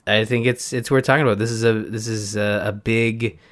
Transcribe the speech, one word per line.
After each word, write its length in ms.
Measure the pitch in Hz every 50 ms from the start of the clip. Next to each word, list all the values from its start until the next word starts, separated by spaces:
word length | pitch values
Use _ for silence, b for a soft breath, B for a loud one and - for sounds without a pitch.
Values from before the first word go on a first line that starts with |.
| - -
I 160 | 101 110 110
think 220 | 110 123 117 117
it's, 260 | 127 123 - - - 135
it's 180 | 123 117 -
worth 140 | 139 131 131
talking 180 | - 131 147 151
about. 160 | 127 104 101
This 140 | 113 113 120
is 100 | 110 113
a, 120 | 117 113
this 340 | 110 104 - 117 113 110 113
is 260 | 110 107 104 101 104
a, 300 | 107 104 104 104 101 -
a 60 | 104 104
big, 640 | 104 - 117 113 117 113 113 113 113 117 110 - b b b